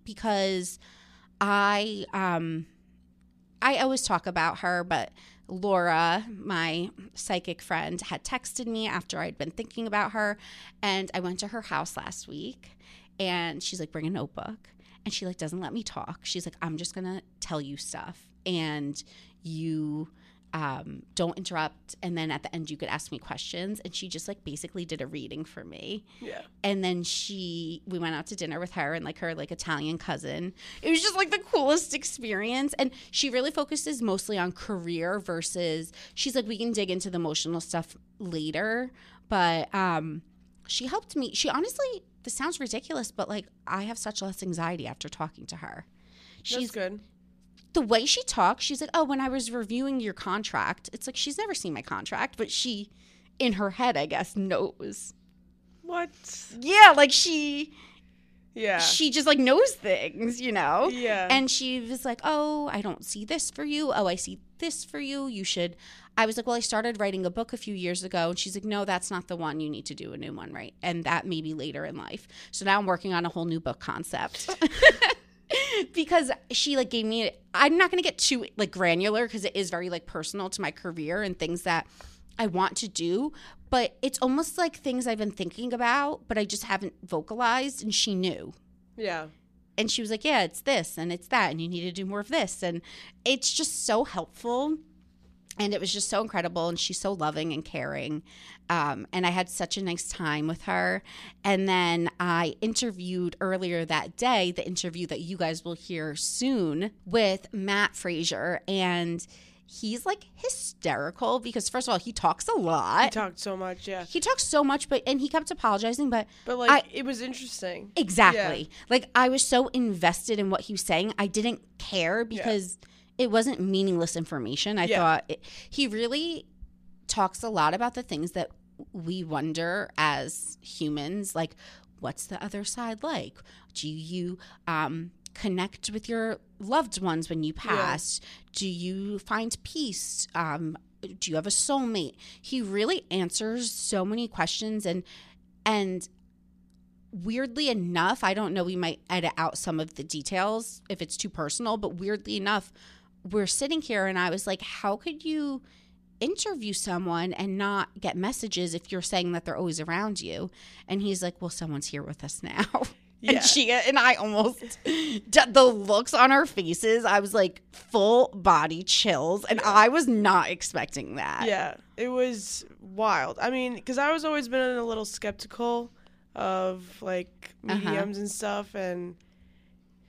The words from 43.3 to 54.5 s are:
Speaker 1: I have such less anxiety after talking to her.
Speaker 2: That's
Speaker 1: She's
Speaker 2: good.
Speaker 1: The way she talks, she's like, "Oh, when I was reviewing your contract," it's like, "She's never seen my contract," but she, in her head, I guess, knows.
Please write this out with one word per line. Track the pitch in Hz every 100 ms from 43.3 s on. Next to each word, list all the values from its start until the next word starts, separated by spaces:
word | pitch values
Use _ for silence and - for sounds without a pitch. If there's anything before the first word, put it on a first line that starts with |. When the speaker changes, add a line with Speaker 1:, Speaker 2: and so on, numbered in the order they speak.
| 208 - _ -
Speaker 1:
I | 190
have | 202 226
such | 214 214
less | 196 190
anxiety | 185 170 165 175 120
after | 123 147
talking | - 156 - -
to | 165
her. | - - - _ - - - -
Speaker 2:
That's | -
Speaker 1:
She's | 247 247
Speaker 2:
good. | 214 185 208 - _ - - - - -
Speaker 1:
The | 339
way | 226 226 277
she | -
talks, | 508 - 185 214 -
she's | 285
like, | 302
"Oh, | - 294
when | 277
I | 262
was | 269 226
reviewing | 240 208 233 269 262
your | 214
contract," | 180 196 196 214 120 - - -
it's | - -
like, | -
"She's | - 285
never | 427
seen | - 185
my | 135
contract," | - 95 - - 269 -
but | 220
she, | - 247 208 208 - - - _ -
in | 254
her | 196 202
head, | 185 247 151
I | 151
guess, | 160 170 -
knows. | 190